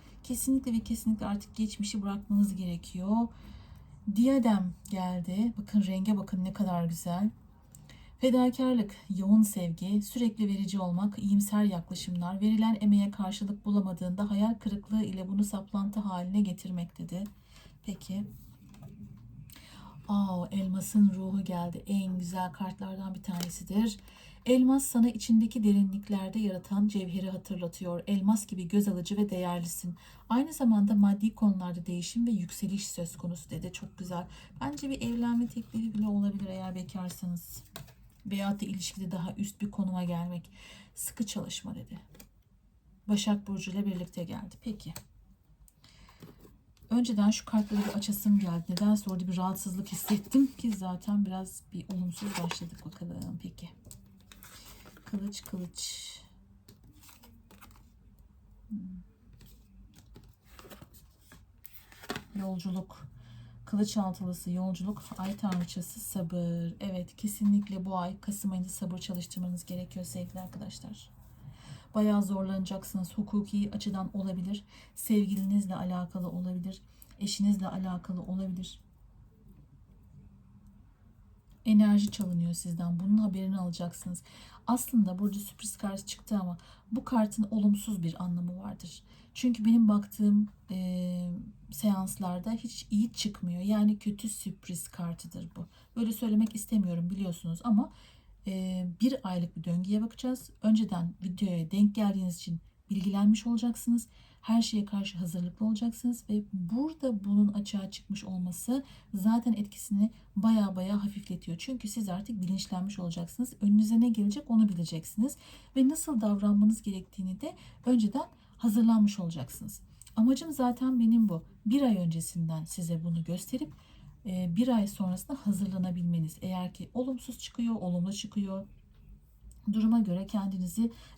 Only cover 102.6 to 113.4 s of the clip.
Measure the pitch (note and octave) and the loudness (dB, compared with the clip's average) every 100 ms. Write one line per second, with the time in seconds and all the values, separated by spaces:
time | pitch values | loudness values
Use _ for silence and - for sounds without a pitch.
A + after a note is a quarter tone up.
102.6 | - _ - G3 F#3+ G3 G#3 G#3+ A#3 A#3 | -8 _ -6 -2 0 4 6 6 2 0
103.6 | A#3+ A#3 - A#3 - - - _ - A3+ | 0 -2 0 0 0 -16 -20 _ 0 2
104.6 | A3+ G#3+ G3+ G3+ F#3+ E3+ F3 F3 F3 - | 4 0 -2 -2 -4 -6 -4 -4 -4 -2
105.6 | A3 G#3+ A#3 A3+ A#3+ A#3 - G#3 G#3 G3 | 0 0 -2 -2 -2 -2 -2 -2 -2 -4
106.6 | F3 A#3 D#4 D#4+ C4 G#3 G3+ G3+ G#3 G#3 | -2 -2 -2 -2 -2 -2 2 6 6 4
107.6 | - G3+ F#3+ - - G3 G3 F#3 F3+ E3+ | -2 -4 -6 -10 -8 -8 -6 -4 -4 -4
108.6 | - C4+ - - - G3 G#3+ A#3 A#3+ G#3 | -2 -2 -2 -14 -8 0 2 4 2 0
109.6 | G#3 - - G3+ A3 - - G3+ A3 A3 | -2 -8 -2 2 2 0 -8 2 4 6
110.6 | G3 F#3 F#3 G#3 G3+ - - F3+ - E3+ | 4 0 -2 0 -2 -4 -8 -8 -6 -8
111.6 | - B3+ G#3 A#3 G3+ F3+ G#3 G#3+ F3+ F#3+ | -6 -6 -6 -4 -4 -4 -4 -4 -2 -2
112.6 | - F3+ G3 G3 F3 E3+ E3+ - | -2 -4 -4 -4 -4 -4 -6 -4